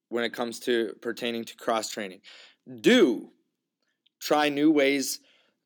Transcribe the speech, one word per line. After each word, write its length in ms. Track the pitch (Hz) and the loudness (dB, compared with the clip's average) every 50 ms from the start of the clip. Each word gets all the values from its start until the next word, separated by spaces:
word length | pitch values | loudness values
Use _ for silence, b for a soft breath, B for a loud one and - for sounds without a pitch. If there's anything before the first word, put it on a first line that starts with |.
| _ - | _ -8
when 120 | - 120 | -6 -4
it 120 | 117 110 - | -4 -4 -4
comes 260 | - 123 120 113 - | -6 -8 -8 -10 -6
to 340 | - 127 120 117 113 98 - - | -2 0 0 0 0 -2 -6 -8
pertaining 460 | - 120 113 - 123 120 117 113 113 | -8 -8 -8 -6 -6 -6 -6 -6 -8
to 100 | - - | -12 -14
cross-training. 640 | - - 123 113 110 110 - - 117 101 95 90 - _ B B B B B B B B 123 131 113 | -8 -4 -4 -2 -2 -4 -6 -8 -10 -10 -10 -12 -16 _ B B B B B B B B -20 -8 0
Do 500 | 113 180 247 254 185 131 101 - - - _ _ _ _ _ _ _ _ _ _ _ _ _ _ _ _ _ - | 2 4 6 6 6 4 2 0 -6 -14 _ _ _ _ _ _ _ _ _ _ _ _ _ _ _ _ _ -10
try 300 | - - 151 151 151 147 | -4 0 0 2 2 0
new 200 | 143 143 147 160 | 2 2 4 4
ways 500 | 156 143 139 139 139 139 127 - - - _ b b b b b b b _ | 4 4 4 2 2 0 -2 -4 -8 -10 _ b b b b b b b _